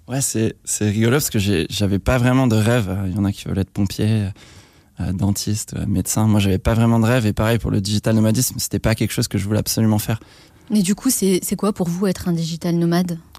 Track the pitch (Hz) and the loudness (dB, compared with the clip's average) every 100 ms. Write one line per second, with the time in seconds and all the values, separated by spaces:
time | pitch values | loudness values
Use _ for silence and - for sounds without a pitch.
0 | - 131 131 110 110 - - - 104 104 | -6 -4 -2 0 -2 -2 -8 -2 0 2
1 | 113 143 - 113 98 90 - 107 101 95 | 2 2 0 0 2 0 0 -2 0 0
2 | - 127 123 131 127 110 107 123 92 95 | 0 2 4 4 4 2 2 2 0 -2
3 | 95 90 98 - - 95 92 - 98 - | -4 0 -2 -2 -4 -4 -4 -2 -2 0
4 | 107 110 98 - - - - _ _ - | 0 0 -2 -6 -16 -20 -20 _ _ -8
5 | 87 92 98 98 - 104 - - - 104 | -6 -2 0 0 -2 -4 -6 -6 -2 -2
6 | - - 107 104 98 92 - 113 117 117 | -2 0 2 4 2 2 0 2 4 4
7 | 110 127 107 98 110 117 - 104 98 104 | 4 2 2 0 0 0 0 -2 0 -2
8 | - 110 110 110 123 - - 98 113 110 | 2 2 2 2 -2 -4 -6 -2 0 0
9 | 110 - 107 101 98 107 - - 110 107 | 0 -2 -2 -2 0 -2 0 0 2 2
10 | - 110 - - - - - 214 180 202 | 0 -6 -8 -20 -20 -20 -2 0 0 0
11 | 269 - 190 180 - 190 202 - 175 175 | 0 0 2 0 -2 -2 -2 -2 -2 0
12 | 202 180 185 170 165 165 175 170 170 170 | -2 -2 -2 -2 -2 -4 -2 0 2 2
13 | 180 165 - | 0 -6 -12